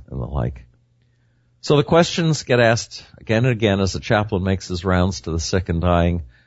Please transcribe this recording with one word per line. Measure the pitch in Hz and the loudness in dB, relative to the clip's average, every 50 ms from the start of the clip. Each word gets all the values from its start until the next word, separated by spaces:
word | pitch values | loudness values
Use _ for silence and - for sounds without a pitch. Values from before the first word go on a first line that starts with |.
| - - | -16 -12
and | 67 65 | -10 -10
the | 58 | -10
like. | 57 71 69 60 62 62 - - _ _ _ _ _ _ _ _ _ _ _ _ _ _ _ _ _ _ _ | -6 -6 -6 -6 -6 -8 -10 -20 _ _ _ _ _ _ _ _ _ _ _ _ _ _ _ _ _ _ _
So | - - 156 | -2 0 2
the | 143 131 | 2 2
questions | - 170 165 175 - - - 170 160 156 - | 4 4 4 4 2 0 -2 0 0 -2 -2
get | - - 131 120 | -2 0 2 4
asked | 120 113 117 110 - - - - - _ - - | 4 4 4 2 -2 -10 -16 -20 -20 _ -20 -20
again | - - 110 110 120 | -4 -2 0 0 2
and | 131 | 0
again | 123 104 113 104 98 98 | 0 2 2 2 2 2
as | 98 92 | 0 -2
the | - - | -2 -6
chaplain | 71 - 120 104 107 104 107 92 | -4 0 0 0 0 0 -2 -2
makes | 92 95 98 95 - | 0 0 -2 -2 -4
his | - 92 85 87 | -8 -8 -4 -2
rounds | 98 92 90 90 95 98 - | 0 2 2 2 0 -2 -6
to | - 85 | -8 -6
the | 80 82 | -6 -4
sick | 78 - - 95 92 - | -4 -2 -2 -2 -2 -2
and | 85 82 | -4 -2
dying. | 80 87 87 87 85 87 87 87 80 - _ _ _ | 2 2 2 4 2 2 0 -2 -6 -10 _ _ _